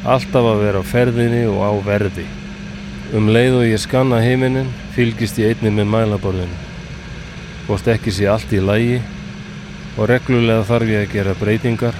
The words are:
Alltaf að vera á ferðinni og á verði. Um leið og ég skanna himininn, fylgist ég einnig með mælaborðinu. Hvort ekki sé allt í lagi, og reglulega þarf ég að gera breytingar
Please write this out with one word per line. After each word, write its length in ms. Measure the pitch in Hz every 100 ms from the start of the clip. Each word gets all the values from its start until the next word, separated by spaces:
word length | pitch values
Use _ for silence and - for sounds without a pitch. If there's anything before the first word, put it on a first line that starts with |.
Alltaf 460 | - 127 - 131 117
að 120 | 107 104
vera 160 | 98
á 80 | 92
ferðinni 540 | 120 123 117 117 120 117
og 160 | 98
á 80 | 101 104 98
verði. 400 | 101 101 90 80 - - - - - - - - 110
Um 160 | 107
leið 240 | 113 127 127
og 40 | 117
ég 100 | 110
skanna 400 | - 127 131 117
himininn, 560 | 113 127 131 131 131 123 -
fylgist 480 | - 120 107 113 -
ég 160 | 107 113
einnig 240 | 113 104
með 120 | 104 110
mælaborðinu. 640 | 110 101 98 92 87 87 - - - - - - - - - - -
Hvort 180 | 101 -
ekki 240 | 110 -
sé 160 | 92 101
allt 240 | 110 -
í 80 | 104
lagi, 400 | 95 104 120 123 107 - - - - - - - - -
og 160 | 107
reglulega 560 | 123 - 123 117 113 104
þarf 240 | 120 113
ég 160 | 107 101
að 80 | 104
gera 240 | 98 90
breytingar 560 | 104 110 120 113 120 110